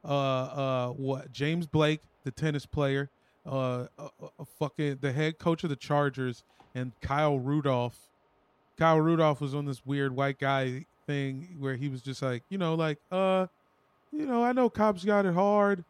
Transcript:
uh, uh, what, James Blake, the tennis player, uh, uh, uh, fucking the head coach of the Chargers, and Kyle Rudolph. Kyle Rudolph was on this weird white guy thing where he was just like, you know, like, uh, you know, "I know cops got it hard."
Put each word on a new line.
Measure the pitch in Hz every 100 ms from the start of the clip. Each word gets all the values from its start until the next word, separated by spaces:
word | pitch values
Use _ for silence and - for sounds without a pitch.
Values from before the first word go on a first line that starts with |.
uh, | -
uh, | 139 135 131 131 143 135 131 123
what, | 123 135 135 135
James | 123 143 165 165
Blake, | 156 151 156 _ _
the | -
tennis | - 156 147 -
player, | 156 143 139 139 _ _ _ 165
uh, | 135 131 123 123 -
uh, | 147 _
uh, | - _ 151 -
fucking | 147 - 147 135
the | 139
head | 131 156 160
coach | 175 165
of | 170
the | 139
Chargers, | - 147 143 131 127 120 _ _ -
and | 127 127 -
Kyle | - 139 151 139
Rudolph. | 127 151 143 127 120 - - _ _ _ _ _ _ -
Kyle | 165 160
Rudolph | 156 165 156 143
was | 143
on | 143
this | 143 131 127
weird | 143 139
white | 127 139 135
guy | 139 135 131 127 170 _ -
thing | 143 135 131 180 170
where | 135 127
he | 143
was | 131
just | 135 131
like, | 135 123 -
you | 196
know, | 170
like, | 160 160 147 _
uh, | 185 190 190 185 _ _ _ _ _ _
you | 302 302
know, | 240
"I | 240
know | 254 240
cops | - 214 190
got | 190 208
it | 196
hard." | 175 202 208 202 196 170